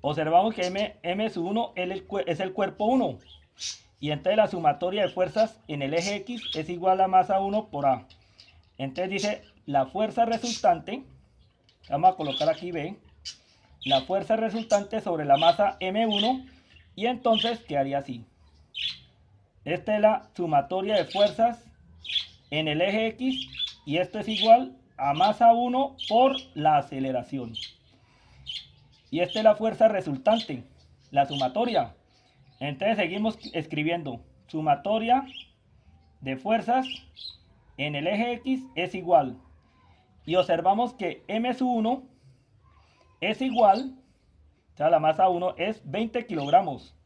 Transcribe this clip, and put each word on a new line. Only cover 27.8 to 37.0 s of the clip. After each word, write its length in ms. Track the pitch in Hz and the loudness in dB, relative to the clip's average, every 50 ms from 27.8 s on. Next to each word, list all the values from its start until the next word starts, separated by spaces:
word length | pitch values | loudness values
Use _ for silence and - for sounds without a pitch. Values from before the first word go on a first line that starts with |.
| _ _ _ _ _ _ _ _ _ _ - - - - - - - - - _ _ _ _ _ _ _ | _ _ _ _ _ _ _ _ _ _ -20 -20 -16 -14 -14 -14 -14 -18 -20 _ _ _ _ _ _ _
Y 120 | - 160 | -2 -2
esta 180 | 180 180 - 220 | -2 -2 -2 4
es 60 | 214 | 6
la 100 | 220 208 | 6 6
fuerza 320 | 214 220 220 220 - 226 | 6 2 -2 2 4 4
resultante, 800 | 220 214 190 180 160 143 131 - - 220 233 220 - 147 120 - - - _ _ _ - _ _ _ - | 4 4 2 -4 -4 -6 -2 2 2 2 2 0 -6 -10 -12 -12 -18 -20 _ _ _ -20 _ _ _ 0
la 140 | 139 139 | 0 0
sumatoria. 680 | 139 147 139 135 123 - 208 233 233 220 170 123 104 - _ _ _ _ _ _ _ _ _ _ _ _ _ | 0 0 -2 -2 -2 0 0 -2 0 0 0 -2 -2 -6 _ _ _ _ _ _ _ _ _ _ _ _ _
Entonces 380 | 135 147 139 131 196 208 226 | -8 -8 -6 -2 -2 0 0
seguimos 420 | 208 190 160 180 202 214 226 214 - - - - | 0 0 -2 -2 -2 -2 -2 -4 -4 -14 -8 -8
escribiendo 680 | 170 156 156 - 147 151 160 170 175 156 143 117 113 - - _ _ _ _ | -8 -8 -6 -4 -4 -2 -2 -2 -2 -4 -8 -10 -12 -14 -20 _ _ _ _
sumatoria 760 | - 156 156 151 143 143 - 196 214 220 220 233 247 269 269 - - - - _ _ _ _ _ _ _ _ - _ _ _ _ _ _ | -8 -4 2 2 2 2 2 -2 -2 -2 2 2 2 2 2 -4 -14 -18 -20 _ _ _ _ _ _ _ _ -20 _ _ _ _ _ _
de 160 | - 131 135 | -8 -8 -8
fuerzas 520 | 131 - 202 220 226 175 220 240 262 262 262 - - | -6 -2 -2 0 0 0 0 0 0 0 -2 -10 -14